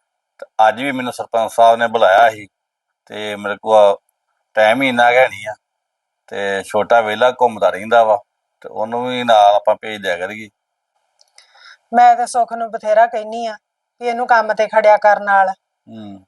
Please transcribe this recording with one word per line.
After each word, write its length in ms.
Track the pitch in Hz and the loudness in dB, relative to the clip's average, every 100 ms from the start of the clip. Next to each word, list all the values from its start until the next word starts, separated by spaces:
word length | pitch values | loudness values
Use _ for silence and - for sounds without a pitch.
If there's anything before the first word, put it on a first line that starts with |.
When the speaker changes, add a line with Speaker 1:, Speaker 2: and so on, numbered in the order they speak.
| _ _ _ _ | _ _ _ _
Speaker 1:
ਤੇ 80 | - - 110 | -10 0 0
ਅੱਜ 140 | 107 | 0
ਵੀ 100 | 139 | -4
ਮੈਨੂੰ 200 | 131 123 | -6 -8
ਸਰਪੰਚ 400 | 113 107 117 107 | -10 -6 -4 -4
ਸਾਹਿਬ 260 | - 117 117 | 2 2 2
ਨੇ 80 | 117 | 0
ਬੁਲਾਇਆ 440 | 113 101 98 117 | 0 2 4 2
ਸੀ 160 | 107 107 _ _ _ _ _ _ | 0 -12 _ _ _ _ _ _
ਤੇ 300 | 107 107 104 | -14 -12 -10
ਮੇਰੇ 200 | 104 101 | -8 -8
ਕੋਲ 400 | 110 107 101 98 _ _ _ _ _ | 0 4 4 2 _ _ _ _ _
ਟਾਈਮ 280 | 110 107 123 | 0 2 2
ਹੀ 60 | 135 | -2
ਇੰਨਾ 220 | 120 120 | 0 2
ਕੁ 60 | 123 | 2
ਹੈ 120 | 123 | 0
ਨਹੀਂ 180 | 101 107 | -2 -16
ਆ 60 | 107 _ _ _ _ _ _ _ | -16 _ _ _ _ _ _ _
ਤੇ 360 | 101 101 98 | -8 -6 -6
ਛੋਟਾ 380 | 92 107 98 117 | -4 -4 0 0
ਵਿਹਲਾ 300 | 107 107 123 | 0 0 -2
ਘੁੰਮਦਾ 400 | 123 123 107 - | 0 -2 0 -4
ਰਹਿੰਦਾ 340 | 90 110 117 | -4 0 2
ਵਾ 140 | 110 104 - _ _ _ | 2 0 -4 _ _ _
ਤੇ 80 | - | -16
ਉਹਨੂੰ 400 | 101 110 117 123 | -12 -8 -8 -6
ਵੀ 160 | 127 | -4
ਨਾਲ 300 | 120 110 101 | 2 4 4
ਆਪਾਂ 220 | 104 - 104 | 4 0 -4
ਭੇਜ 220 | 110 104 | -6 -10
ਦਿਆ 140 | 98 87 | -6 -6
ਕਰੀਏ। 320 | 92 107 107 _ _ _ _ _ _ _ _ _ _ _ - _ _ | -8 -12 -18 _ _ _ _ _ _ _ _ _ _ _ -20 _ _
Speaker 2:
ਮੈਂ 220 | 233 240 240 | 4 4 4
ਤੇ 100 | 240 | 0
ਸੁੱਖ 260 | 247 226 | -4 -4
ਨੂੰ 180 | 233 226 | -4 -10
ਬਥੇਰਾ 360 | 220 214 214 233 | -8 -2 2 2
ਕਹਿੰਨੀ 400 | 233 214 226 233 | 0 -10 -10 -10
ਆ 100 | 214 _ _ _ _ | -12 _ _ _ _
ਵੀ 80 | 240 | -8
ਇਹਨੂੰ 180 | 233 247 | -4 0
ਕੰਮ 260 | 233 214 | 0 0
ਤੇ 140 | 208 208 | -2 -2
ਖੜਿਆ 300 | 220 208 208 | 2 4 4
ਕਰ 240 | 208 202 | 4 0
ਨਾਲ। 280 | 202 196 190 | 0 0 0
Speaker 1:
ਹੂੰ। 760 | 190 _ _ - 113 104 98 | -4 _ _ -20 -20 -18 -20